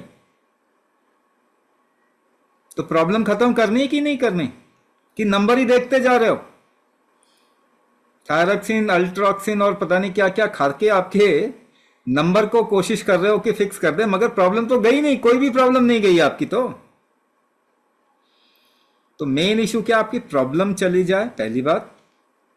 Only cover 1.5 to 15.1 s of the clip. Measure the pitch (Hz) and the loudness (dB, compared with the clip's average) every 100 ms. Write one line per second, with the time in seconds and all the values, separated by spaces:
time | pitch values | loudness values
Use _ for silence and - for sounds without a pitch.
1.5 | _ _ _ _ _ _ _ _ _ _ | _ _ _ _ _ _ _ _ _ _
2.5 | _ _ - 151 160 165 220 208 208 240 | _ _ -12 -4 0 0 0 -2 0 0
3.5 | 233 214 240 277 294 294 262 233 175 135 | 2 0 0 -2 -2 -4 -2 -2 -2 -6
4.5 | - _ _ _ _ _ - 208 196 208 | -8 _ _ _ _ _ -6 -2 0 2
5.5 | 247 247 247 - 262 247 247 220 - - | 2 2 0 2 0 2 2 2 -2 -6
6.5 | _ _ _ _ _ _ _ _ _ _ | _ _ _ _ _ _ _ _ _ _
7.5 | _ _ _ _ _ _ _ - 151 175 | _ _ _ _ _ _ _ -4 0 2
8.5 | 202 202 220 208 180 180 185 202 196 214 | 0 -2 -2 0 0 0 0 0 0 -2
9.5 | 208 202 185 170 180 196 190 190 185 208 | 0 0 0 -2 -2 -2 0 0 0 -2
10.5 | - 143 139 214 196 180 196 208 156 226 | 0 -2 0 0 0 0 2 4 2 -2
11.5 | - _ _ _ _ - 139 165 202 208 | -8 _ _ _ _ -4 -2 2 2 2
12.5 | 233 220 196 175 220 - 180 202 208 226 | 0 0 0 0 -2 0 0 2 0 0
13.5 | 208 202 - 165 156 220 190 233 - 180 | -2 -4 -2 -2 0 0 0 -2 0 0
14.5 | 220 226 247 214 277 294 | 0 0 0 2 2 0